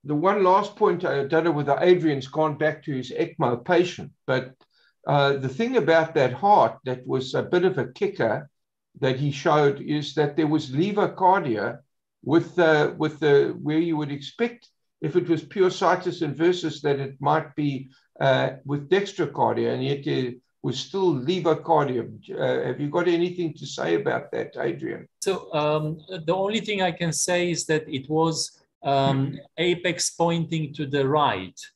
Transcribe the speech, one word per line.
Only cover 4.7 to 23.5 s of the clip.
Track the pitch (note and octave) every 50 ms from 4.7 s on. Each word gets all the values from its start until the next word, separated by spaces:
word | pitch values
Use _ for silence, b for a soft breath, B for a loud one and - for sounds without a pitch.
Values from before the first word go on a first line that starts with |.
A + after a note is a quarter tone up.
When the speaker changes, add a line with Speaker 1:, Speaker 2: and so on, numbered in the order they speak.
| _ _ _ _ _ _ _
Speaker 1:
uh, | - C#3+ C#3+ C#3 C#3 C#3+
the | C3+ C3 B2+
thing | B2+ - A3+ A#3+ C4
about | A#3+ D#3 D#3 E3 E3 D#3+ D#3+ -
that | D#3 B2+ B2 B2+
heart | - G3+ G3+ G#3 F3+ A#2+ A2 - - _
that | C3 B2+ B2+ -
was | C3+ C3+ B2+ C3 - -
a | C3+ A#2+
bit | - E3+ F3+ F3
of | F#3+ -
a | C#3 A#2
kicker | - - - G#3 G3 - - B2 A2 G#2+ C#3+ D3 - _ _ _ _ _ _ _ _ _ B2
that | C3+ C3 C3
he | C3 D3 D3
showed | C#3+ - - E3+ D3+ D3+ D3 C#3+ C#3 C3+
is | - - D3 D3+ D3 - -
that | D#3 D3+ C#3+ -
there | - D#3
was | D3+ D#3 D3 - B2+
levocardia | B2+ C#3+ F3+ G#3 G3+ G#3 F#3+ - - - F#3 F3+ F#3+ G3 E3 C#3+ A2 G#2 G2+ A#2+ - - _ _ _ _ _ _ _ _ -
with | B2+ D3 E3+ E3 - -
the, | F3+ E3+ D#3+ D#3 D3+ D3 C#3+ -
with | E3+ D#3 D3+ D3+ C#3
the, | D#3 D3 C#3+ C#3 C#3 - - A#2+
where | C3 D3 D3+ D#3+
you | E3+ E3+ D#3+
would | D3+ D3+ C#3+
expect | C#3+ C#3 C#3+ - - - A#3 A#3+ A#3+ - _ _ _ _ _ _ _ _
if | - D3 -
it | F3+ - -
was | E3 - -
pure | - - G#3 F#3 F#3
situs | F#3 - F#3+ E3 F3+ F3+ - F3+ - -
inversus | E3+ D3 C3+ - E3 F3+ F3+ F3 E3 D#3 D3 -
that | - D3 C#3+ C3+
it | C#3 C#3 C#3 _
might | C#3 C#3+ D3+ D#3 - - -
be, | - D3 C#3+ C3+ C3 C#3 b b b b b _ -
uh, | C#3 C3+ C3 C3 C3 C3 - - _
with | C3+ C#3+ C#3+ C#3+ -
dextrocardia, | F#3 G3+ G3+ - - - D#3+ C#3 - C#3 B2 A2+ A2 A#2 A#2 A#2 B2
and | B2+ C3
yet | C3+ C#3+ C#3 -
there | D3+ C#3 C3+ B2+ A#2+ B2 - _ _ _ _ -
was | C#3+ - -
still | - - - G3 F#3+ F3+ D3+
levocardia. | C3 A#2+ C#3+ F#3 F#3 D#3+ E3+ D#3 D#3+ - - E3 D3+ C#3+ C3 B2+ A#2 - A2 G#2+ - - -
Uh, | - - - B2+ B2+ C3 C3
have | C3 B2+ -
you | D3 D3
got | D3 F3 E3+
anything | F3 E3+ E3+ F3 F3+ F3+ F3+ F3 D#3